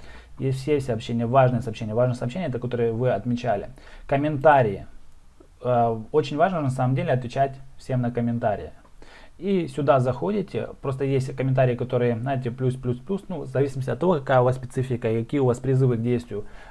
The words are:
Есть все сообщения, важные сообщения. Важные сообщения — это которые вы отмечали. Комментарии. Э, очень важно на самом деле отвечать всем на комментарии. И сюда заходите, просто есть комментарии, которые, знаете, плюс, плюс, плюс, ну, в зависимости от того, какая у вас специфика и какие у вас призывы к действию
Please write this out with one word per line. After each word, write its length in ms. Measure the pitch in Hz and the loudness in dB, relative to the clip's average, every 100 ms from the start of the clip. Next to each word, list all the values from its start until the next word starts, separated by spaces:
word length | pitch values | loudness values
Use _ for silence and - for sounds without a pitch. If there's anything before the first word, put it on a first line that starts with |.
| - - - - | -16 -18 -18 -4
Есть 220 | 131 131 | -2 -2
все 200 | 151 147 | 0 0
сообщения, 460 | 135 113 - 117 117 | 0 -4 -2 -2 4
важные 340 | 131 127 120 | 6 6 4
сообщения. 340 | 110 107 110 | -2 -6 -2
Важные 220 | 110 123 123 | 2 2 0
сообщения — 300 | 120 185 165 | -4 -4 -4
это 120 | 120 | -4
которые 340 | 123 120 117 | -4 0 0
вы 180 | 113 123 | 2 0
отмечали. 580 | 101 123 120 123 101 - - - - - | 0 0 -2 0 -2 -4 -14 -18 -16 -2
Комментарии. 800 | 139 151 147 156 143 117 92 - - - - - - - - | 0 2 4 6 8 6 0 -8 -16 -18 -20 -20 -20 -20 -6
Э, 360 | 123 120 117 113 110 | 0 2 2 0 0
очень 260 | 151 147 147 | 0 2 2
важно 260 | 180 175 | 2 2
на 80 | 139 | -2
самом 240 | 131 123 | 0 0
деле 180 | 135 170 | 0 0
отвечать 440 | 127 123 135 139 - - - | -2 -2 0 0 -2 -16 -16
всем 240 | - 127 | -4 -2
на 100 | 120 | 0
комментарии. 600 | 120 117 117 117 95 80 - - - - - - - | 0 0 0 0 -2 -6 -16 -20 -20 -20 -20 -20 -8
И 300 | 185 190 160 | 0 0 0
сюда 340 | 156 147 139 | 0 4 4
заходите, 680 | 127 127 180 208 - 113 - - | 4 0 -2 -2 -4 -6 -6 -6
просто 240 | 139 135 | -6 -4
есть 320 | 135 135 131 - | 0 0 -2 -4
комментарии, 380 | 131 131 127 | 0 4 2
которые, 440 | 120 127 123 120 113 | 2 -2 0 2 0
знаете, 320 | 127 135 127 | -2 -2 -4
плюс, 260 | 123 131 127 | -2 -2 -2
плюс, 220 | 123 123 | -4 -4
плюс, 260 | - 196 - | -4 -6 -4
ну, 140 | 165 | -8
в 40 | 139 | -4
зависимости 440 | - 139 135 131 | 0 0 -2 -4
от 80 | 117 | 0
того, 160 | 175 | 2
какая 260 | 160 135 131 | 2 4 4
у 40 | |
вас 120 | 123 127 | 4 2
специфика 540 | - 135 131 120 113 | -4 -4 -2 -2 0
и 120 | 113 | -2
какие 180 | 113 147 | 0 2
у 60 | 127 | 2
вас 120 | 117 | 2
призывы 380 | 131 131 131 113 | 2 4 4 2
к 60 | |
действию 420 | 117 120 120 104 - - - | 0 0 -2 -8 -10 -14 -18